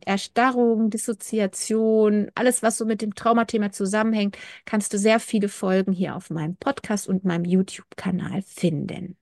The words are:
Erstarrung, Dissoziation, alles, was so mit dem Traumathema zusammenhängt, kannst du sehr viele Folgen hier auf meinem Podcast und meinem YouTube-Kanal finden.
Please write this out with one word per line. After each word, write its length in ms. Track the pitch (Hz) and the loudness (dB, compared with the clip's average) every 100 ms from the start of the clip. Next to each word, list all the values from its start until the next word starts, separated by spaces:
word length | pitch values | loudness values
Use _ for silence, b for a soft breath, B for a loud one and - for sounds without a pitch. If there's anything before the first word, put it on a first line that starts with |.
Erstarrung, 840 | - 196 - - 254 247 233 220 226 | -2 -4 -2 0 2 4 2 2 0
Dissoziation, 1400 | 220 - 208 - 220 196 - - 220 220 220 214 208 202 | 0 -4 -8 -4 -2 -2 -2 -2 2 4 4 4 4 0
alles, 280 | - 247 240 | 0 0 2
was 160 | 226 - | 0 0
so 60 | 220 | -2
mit 160 | 214 | -2
dem 120 | 214 | -4
Traumathema 580 | - 233 233 226 226 202 | -2 2 2 2 0 -2
zusammenhängt, 680 | - 190 208 220 214 202 B B B | -2 -2 0 2 2 0 B B B
kannst 280 | - 214 202 | -4 -2 -2
du 60 | 208 | 2
sehr 220 | 214 220 | 4 4
viele 280 | - 220 202 | 2 -2 -2
Folgen 440 | - 190 190 190 | -2 0 2 2
hier 220 | 185 180 165 | 0 -2 -6
auf 140 | - | -8
meinem 260 | 160 156 185 | -4 -4 -4
Podcast 520 | 277 277 - 208 - | -4 -4 -4 -4 -2
und 160 | 185 | -2
meinem 200 | 190 170 | 0 0
YouTube-Kanal 1000 | 175 185 190 - - - 190 180 - 196 | 2 2 2 -6 -18 -8 -4 -4 -4 -6
finden. 760 | - - 180 143 - - 185 185 | -8 -2 0 0 -4 -8 -12 -14